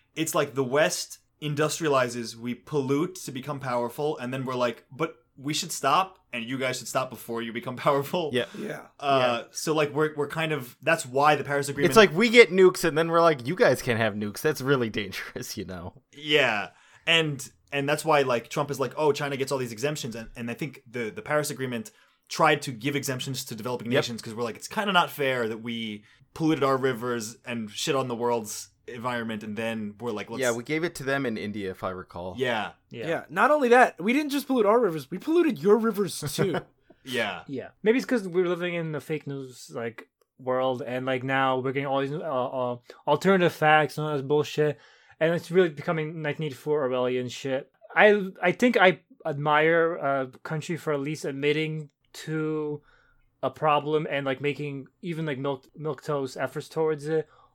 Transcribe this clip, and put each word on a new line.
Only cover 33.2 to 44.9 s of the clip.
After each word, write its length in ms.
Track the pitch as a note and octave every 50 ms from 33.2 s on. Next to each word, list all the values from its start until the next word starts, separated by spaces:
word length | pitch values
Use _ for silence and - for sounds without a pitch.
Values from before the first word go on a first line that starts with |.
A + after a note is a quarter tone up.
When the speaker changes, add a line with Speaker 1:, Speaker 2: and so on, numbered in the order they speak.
| - -
Speaker 3:
Not 200 | D#3 F#3+ A3+ C4+
only 180 | D4+ D4+ C4 A#3
that, 280 | A#3+ C4 A#3 - - -
we 140 | F3 A3+
didn't 180 | B3+ D4+ D4+ C#4
just 160 | C#4+ C#4 -
pollute 200 | - C4+ B3 G3+
our 120 | G3 A3+ B3+
rivers, 320 | A#3+ F3+ D#3+ D#3 C3+ -
we 60 | G3+
polluted 420 | F#3+ - D4+ D#4+ F4 E4 D4+ G3+ C#3
your 200 | D#3 G3+ G#3+ A#3+
rivers 420 | A3 A3+ F#3 G3+ G3+ E3 - -
Speaker 2:
<laughs> 160 | D3 C#3+ -
Speaker 3:
too. 240 | - D#3 F#3 D3+ F3+ - - _ _ _ _ _ _
Speaker 1:
Yeah. 420 | - C3 B2 A#2 A2 G2+ F2+ E2 -
Speaker 4:
Yeah. 220 | - C#3 A#2 F#2+ - - _
Maybe 140 | - G#3+ A#3+
it's 80 | C4 F#3
'cause 220 | - C4 A3+ F#3+ F#3
we're 180 | E3 F#3 F3+
living 280 | E3+ F3+ E3+ F3 F3 E3+
in 180 | E3+ E3 D#3+
the 80 | D3+ C#3
fake 260 | - - D#3 D3 -
news, 440 | C#3+ C#3 C3+ C3 B2+ B2 - - - D#3
like, 340 | B2+ A#2 A#2 A2+ - - _ _ _ _ _ _ -
world, 440 | C3 B2+ B2+ B2+ C3 C3 B2+ A#2+
and, 240 | A2+ A#2 B2+ B2+ C3
like, 180 | C3 C3 B2+ C3
now 340 | C3+ C3+ C3+ C3+ C3 C3 C3
we're 120 | B2+ C#3
getting 140 | B2+ C#3 C#3
all 140 | C#3 C3+ C3+
these, 100 | C#3 C3+
uh, 40 | D3 E3+
uh, 580 | F3 D#3+ C3+ B2+ B2 - C3+ C3 B2 B2 B2 A#2+ _ - - - -
alternative 480 | C#3+ D3 C#3+ - F#3+ G3 F3+ F3 D#3 -
facts 420 | - D#3 D3+ D3+ D#3 D3+ C#3+ -
and 100 | D3+ D3+
all 60 | D3+
this 100 | D3+ C#3
bullshit, 560 | C3+ C3+ D3 D3+ C3+ - - D3+ D3+ D3+ C#3+ - - -